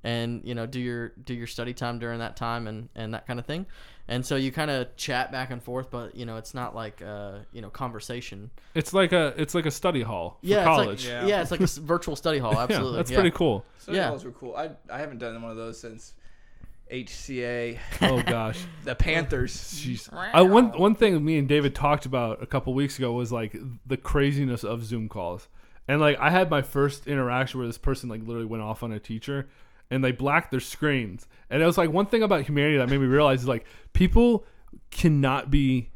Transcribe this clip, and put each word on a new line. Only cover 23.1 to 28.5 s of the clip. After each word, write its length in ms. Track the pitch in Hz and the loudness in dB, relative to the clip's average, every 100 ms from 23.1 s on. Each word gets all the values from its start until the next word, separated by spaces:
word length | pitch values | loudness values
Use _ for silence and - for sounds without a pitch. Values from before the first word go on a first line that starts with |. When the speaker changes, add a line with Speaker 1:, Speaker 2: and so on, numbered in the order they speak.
Speaker 2:
was, 180 | 120 120 | -2 -4
like, 240 | 120 110 104 131 117 - | -4 -6 -8 -12 -14 -6
the 100 | 131 | -6
craziness 680 | - 147 139 143 135 120 | 0 2 4 2 0 -2
of 180 | 104 117 | -4 -6
Zoom 260 | 113 117 110 | -4 -6 -6
calls. 380 | 107 87 90 - - - - - | -6 -6 -8 -14 -20 -20 -16 -2
And, 140 | 143 | 4
like, 180 | 151 139 | 4 4
I 120 | 139 | 4
had 200 | 180 180 | 4 4
my 120 | 147 | 2
first 440 | 127 143 139 139 - | 0 0 0 0 -4
interaction 540 | 143 123 123 131 131 | -2 0 0 -2 -4
where 60 | 120 | -6
this 100 | 117 | -2
person, 300 | 139 135 123 | -2 -2 -4
like, 140 | 110 | -8
literally 240 | 110 117 | -8 -6
went 180 | 110 | -6